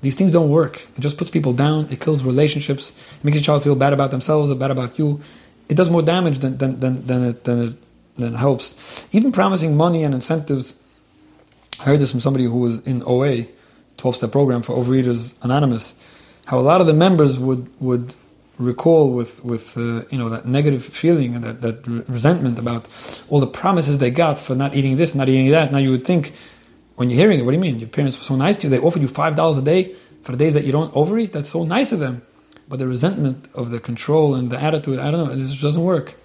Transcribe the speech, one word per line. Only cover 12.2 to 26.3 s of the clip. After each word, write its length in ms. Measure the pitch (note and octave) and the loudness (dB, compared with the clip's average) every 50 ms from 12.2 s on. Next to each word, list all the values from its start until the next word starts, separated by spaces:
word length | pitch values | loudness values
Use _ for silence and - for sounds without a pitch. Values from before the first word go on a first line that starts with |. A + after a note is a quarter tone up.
| A2+ C#3 C3+ C3 B2+ | 0 0 0 2 0
who 160 | A#2 A#2 B2 | 0 0 0
was 260 | B2 A#2+ A#2 A2+ - | 0 0 -2 -2 -4
in 160 | - C3 B2 - - | -4 -4 -4 -2 0
O 160 | B2 B2 C3 | 0 2 2
A, 260 | C#3+ C3 A#2 A#2 - - _ _ _ _ _ _ _ _ - | 2 0 -2 -4 -8 -12 _ _ _ _ _ _ _ _ -4
twelve-step 340 | - B2+ B2 - - A2+ | -4 -4 -2 -2 -4 -2
program 300 | - C3+ C#3+ C3+ B2 A#2+ | 2 2 2 2 2 -2
for 140 | A2+ - B2+ | -2 -4 -4
Overeaters 580 | B2 B2 A#2+ C3 C3 B2+ B2 A#2+ A#2+ A#2 A#2+ - _ - | -2 0 2 2 2 2 0 -2 -2 -4 -10 -14 _ -4
Anonymous, 520 | A#2+ B2+ C#3+ D3 C3+ A#2+ A2+ - - - _ - - - - - - - _ _ | 0 2 2 2 2 0 -2 -6 -10 -14 _ -20 -20 -20 -20 -20 -20 -20 _ _
how 140 | - C3 B2+ | -4 -2 0
a 20 | |
lot 200 | B2+ C#3 E3 F#3 | 2 4 4 4
of 60 | F#3 D#3 | 4 4
the 60 | D#3 | 4
members 460 | D3+ E3+ F#3+ F#3 E3 D3+ C#3 B2+ B2+ | 4 6 4 6 6 4 4 2 0
would, 300 | B2+ C3 C3 B2 B2 - - - | -2 -2 -2 -2 -4 -12 -14 -8
would 320 | C#3 B2+ B2 B2 A#2+ B2 - _ _ _ _ _ _ _ _ - | -4 -2 -2 -2 -2 -6 -14 _ _ _ _ _ _ _ _ -6
recall 500 | B2+ B2 B2 B2 - E3 E3 D#3+ D3+ C3+ | -4 -4 -4 0 2 4 6 6 6 4
with, 320 | B2 B2 A#2 A2+ - - - | 2 -2 -4 -6 -10 -14 -8
with, 340 | B2 A#2+ A2+ - - - B2 | -6 -6 -6 -8 -10 -8 -6
uh, 260 | A#2+ A#2 A#2 A#2 A2+ - | -6 -4 -4 -6 -8 -6
you 80 | - C3+ | -6 -6
know, 120 | A#2+ A2+ | -4 -4
that 160 | A2+ A2+ - | -6 -6 -4
negative 380 | A#2+ B2+ C#3 D3 D3+ C#3 B2+ B2 | -2 0 2 2 2 0 0 -4
feeling 520 | - - - - E3 E3+ D#3+ C3+ A#2+ A#2+ | -10 -14 -2 2 2 2 2 2 -2 -4
and 80 | A#2+ A#2 | -6 -8
that, 180 | A2+ A2+ - | -10 -10 -6
that 260 | A#2+ A2+ A2+ A#2 - A#2 | -6 -6 -6 -6 -8 -6
re-, 160 | A#2 A#2 - - | -6 -6 -6 -6
resentment 520 | B2+ A#2+ A2+ C#3+ F3 E3+ C3+ B2+ A#2 A#2 | -6 0 2 2 2 2 0 -2 -2 -2
about 280 | A#2 A#2 A#2+ A#2 - - - - - - - - - - | -4 -4 -6 -6 -8 -12 -20 -18 -14 -14 -14 -16 -10 0
all 100 | D3+ D3 | 0 2
the 80 | C3+ - | 2 0
promises 500 | - - - F#3+ G3 F3 D#3 C3+ D3 C#3 | -4 -4 0 0 2 2 2 0 0 0
they 140 | C3+ B2 | 0 0
got 280 | B2 C3+ E3+ D#3 C#3+ - | 2 2 2 2 2 -2
for 160 | - - C3 | -4 -4 -4
not 200 | B2+ C#3 C3+ C3 | -2 -2 -2 0
eating 220 | C#3 C3+ C3+ C3 C3 | 0 0 0 2 2
this, 180 | - B2 - | 0 0 0
not 120 | C#3 C3+ C3 | 0 2 2
eating 240 | C3 C3 C3 C3 | 4 4 4 4
that. 200 | D3 D#3+ D#3 C3+ | 4 4 4 2
Now 80 | C#3 C#3 | 2 0
you 120 | C3+ C3+ | 2 2
would 140 | C3 B2 C3 | 2 0 0
think, 280 | - F3+ E3+ C#3+ - | 0 0 0 0 -2